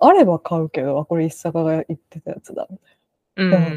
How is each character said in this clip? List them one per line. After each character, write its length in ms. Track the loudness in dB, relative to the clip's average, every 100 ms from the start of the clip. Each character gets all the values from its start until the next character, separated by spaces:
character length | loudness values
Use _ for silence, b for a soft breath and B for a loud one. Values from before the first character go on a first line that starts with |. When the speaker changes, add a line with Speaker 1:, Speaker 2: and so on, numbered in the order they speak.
Speaker 1:
あ、 60 | 6
あ 40 |
れ 120 | 6
ば 160 | 6 2
買 180 | -2 -4
う 100 | -4
け 120 | -4
ど、 160 | -2 -2
「あ、 60 |
こ 120 | -2 -2
れ 100 | -2
石 100 | -4
坂 260 | -6 -2
が 220 | -2 -2
言 120 | -4 -10
っ 40 |
て 180 | _ -16
た 120 | -12
や 60 | -14
つ 120 | -12
だ」 120 | -12 -12
み 60 | -14
た 60 |
い 20 | _
な。 60 | _ _ _ _ -4
Speaker 2:
う 80 | 0
ん。 40 |
Speaker 1:
で 60 | 0 -2